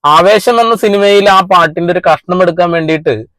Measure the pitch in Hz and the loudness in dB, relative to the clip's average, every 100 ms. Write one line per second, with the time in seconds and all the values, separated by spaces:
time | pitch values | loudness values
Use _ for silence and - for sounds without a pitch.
0 | 147 156 180 214 220 233 233 226 214 202 | 2 2 4 2 0 0 0 0 -2 0
1 | 202 202 202 190 185 180 165 165 170 180 | 2 2 4 2 2 0 0 -2 -4 -2
2 | 175 156 - 180 180 165 175 170 160 160 | -2 -2 -2 -2 0 0 -2 -2 -2 -4
3 | 160 110 117 | -2 -6 -8